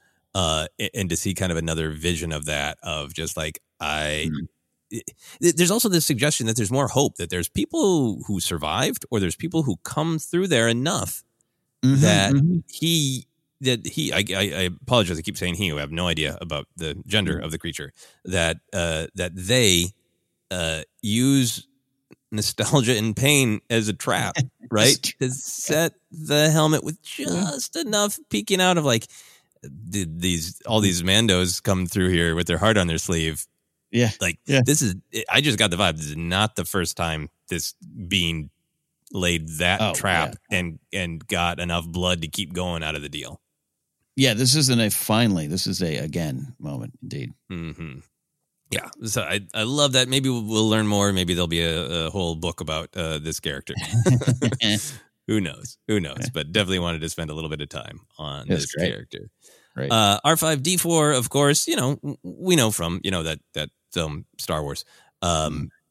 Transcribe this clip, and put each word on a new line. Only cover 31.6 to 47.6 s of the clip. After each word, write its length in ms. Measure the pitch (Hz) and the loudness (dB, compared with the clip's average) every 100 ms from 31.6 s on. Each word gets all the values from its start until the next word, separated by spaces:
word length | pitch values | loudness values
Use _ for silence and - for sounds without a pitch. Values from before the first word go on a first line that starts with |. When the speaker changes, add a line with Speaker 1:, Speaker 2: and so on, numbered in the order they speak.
Speaker 1:
come 240 | - 92 87 | 0 0 0
through 220 | 101 90 | 2 4
here 240 | 85 85 | 4 2
with 120 | 82 85 | 0 0
their 120 | 82 | 2
heart 180 | 107 107 | 4 4
on 100 | 85 | 2
their 100 | 82 | 0
sleeve? 480 | - 82 80 73 - _ _ _ _ | -2 -2 -2 -4 -10 _ _ _ _
Speaker 2:
Yeah. 200 | 117 113 - | 0 0 0
Speaker 1:
Like, 180 | 90 - - | -4 -4 0
Speaker 2:
Yeah. 140 | 135 | 2
Speaker 1:
this 180 | 123 151 | 4 2
is, 140 | 110 92 - 113 - | 2 -2 -8 -10 0
I 100 | 131 | 2
just 180 | 147 104 | 2 2
got 120 | 104 | 2
the 60 | 87 | 2
vibe. 200 | 92 78 | 0 0
This 80 | 73 | -6
is 100 | 76 | -6
not 400 | 85 92 107 - | -2 0 0 -2
the 80 | |
first 320 | 98 98 82 - | -4 -2 -4 -2
time 340 | 82 78 76 _ - | -4 -4 -8 _ -8
this 260 | 85 - - - - 90 | -6 -6 -12 -18 -14 -2
being 420 | 95 82 82 76 _ _ _ _ _ _ | 0 0 -2 -8 _ _ _ _ _ _
laid 360 | 98 87 85 80 80 | -2 0 0 -4 -2
that 220 | 87 98 | 0 2
Speaker 2:
Oh, 120 | 107 | 0
Speaker 1:
trap 420 | - 98 85 76 - _ | -2 0 0 0 -6 _
Speaker 2:
yeah. 80 | 92 | -4
Speaker 1:
and, 200 | 87 78 _ | -4 -8 _
and 340 | 95 87 82 - | -6 -6 -6 -4
got 340 | 87 87 85 | -2 -2 -2
enough 260 | 87 85 82 | -4 -4 -4
blood 360 | 87 90 87 | -2 0 -2
to 60 | 80 | -4
keep 240 | - 80 | -8 -8
going 300 | 90 90 82 | -6 -4 -4
out 120 | 78 | -6
of 80 | 76 | -6
the 60 | 73 | -8
deal. 320 | 76 64 - _ _ _ _ _ _ _ - | -10 -12 -16 _ _ _ _ _ _ _ 2
Speaker 2:
Yeah, 180 | 131 | 2
this 200 | 107 127 151 | 4 2 4
isn't 240 | 131 117 | 4 2
a 100 | 107 | 2
finally, 560 | - - 110 117 90 76 | 0 0 2 2 0 -4
this 200 | 90 - | -4 -4
is 160 | 90 | -2
a 160 | 87 76 | -2 -2
again 560 | 78 85 78 64 135 - | -4 -4 -4 -6 -10 -12
moment, 340 | 76 67 58 - | -10 -10 -12 -14
indeed. 300 | - 71 60 - - | -12 -10 -10 -14 -12
Speaker 1:
Mm-hmm. 500 | 87 | -10